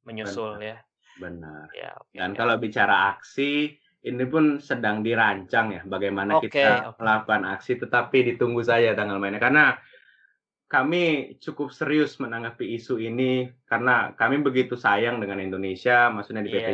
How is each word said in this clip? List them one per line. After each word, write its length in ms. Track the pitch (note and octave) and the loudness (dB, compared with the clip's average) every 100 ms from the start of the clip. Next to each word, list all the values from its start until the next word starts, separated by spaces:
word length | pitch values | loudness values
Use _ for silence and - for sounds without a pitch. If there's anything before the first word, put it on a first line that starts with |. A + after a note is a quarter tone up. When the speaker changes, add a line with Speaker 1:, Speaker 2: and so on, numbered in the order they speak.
| - | -14
Speaker 1:
menyusul 500 | A2 G#2 G2 A2 G#2 | -10 -8 -8 -8 -8
Speaker 2:
Benar. 120 | G#2+ | -12
Speaker 1:
ya. 100 | A2+ _ _ _ - | -14 _ _ _ -16
Speaker 2:
Benar. 460 | F2+ F2 D#2+ D2+ D#2 | -14 -14 -16 -18 -18
Speaker 1:
Ya, 160 | - G1+ - | -16 -14 -16
oke, 160 | - | -16
Speaker 2:
Dan 160 | F#2+ F#2 | -8 -6
Speaker 1:
oke. 60 | G2+ | -2
Speaker 2:
kalau 180 | A#2 A#2 | 0 0
bicara 400 | A2+ A2 G#2 G2 G2 G2 | 0 0 4 4 2 -2
aksi, 560 | - - C#3 D3 D3 - _ _ B2 | -8 -4 -2 0 -4 -6 _ _ -8
ini 180 | B2 B2+ | -4 0
pun 320 | D#3 D3+ C#3+ | 4 4 2
sedang 400 | - B2 A2+ G#2+ | -2 -2 -2 0
dirancang 720 | G#2+ A2+ A2 G2 F#2 A#2+ A2 | 0 2 2 0 -2 0 0
ya, 80 | F2+ | -2
bagaimana 540 | F#2+ F#2+ G2 G2 G2 G#2+ | -6 -4 -2 -2 2 2
Speaker 1:
Oke, 100 | A2 | 2
Speaker 2:
kita 460 | C#3+ C#3 A#2+ A2+ | 2 4 4 0
Speaker 1:
oke. 80 | - | -4
Speaker 2:
melakukan 400 | A2 A2 G#2+ G#2+ F#2+ | 0 2 2 0 0
aksi, 320 | G2 - B2 | -6 -4 -4
tetapi 360 | - A#2+ B2 C3+ A#2+ | -2 -2 2 2 2
ditunggu 320 | A#2 A#2+ A#2+ | 2 0 0
saja 320 | A#2 A#2 A#2 | 2 4 4
tanggal 240 | G#2 G#2 G2 | 2 -2 -2
mainnya. 240 | G2+ G#2 | -4 0
Karena 320 | A#2+ D3 C#3+ - - - _ _ _ _ _ _ _ | 2 6 4 2 -6 -20 _ _ _ _ _ _ _
kami 640 | C#3 C3+ F3 E3+ D3 C3+ - | 0 2 2 2 0 -4 -12
cukup 320 | - - C#3 | -12 -8 -8
serius 480 | - D3+ D3+ C#3+ - | -6 0 0 0 -2
menanggapi 560 | B2 A#2 A#2 - G#2+ A2+ | -8 -8 -8 -8 -8 -8
isu 240 | - A#2+ | -6 -4
ini, 480 | A2+ A#2 C3 B2+ B2+ - | -4 -2 0 0 -4 -10
karena 480 | - A#2 B2 A#2+ G#2+ | -4 -2 2 2 0
kami 240 | - A2+ C#3 | 0 0 2
begitu 320 | C#3+ B2+ B2 B2 | 0 0 0 0
sayang 400 | A2+ A#2 A#2 A#2+ | 0 2 0 -2
dengan 240 | G2+ G2 | -4 -6
Indonesia, 720 | F#2+ F#2+ F#2+ F#2+ B2 A#2+ A#2+ | -6 -6 -6 -2 2 4 4
maksudnya 320 | G#2+ G2+ A2 | 0 -8 -8
di 80 | G#2 | -4
P 80 | G#2+ | -2
P 80 | A2+ | -2